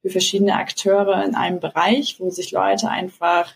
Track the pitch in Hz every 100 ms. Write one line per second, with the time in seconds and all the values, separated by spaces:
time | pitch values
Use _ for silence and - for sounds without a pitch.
0 | 190 185 185 202 202 - - - 196 196
1 | 196 190 202 - 180 180 160 160 180 247
2 | 285 - 185 180 185 - 190 196 220 -
3 | 185 - 170 175 170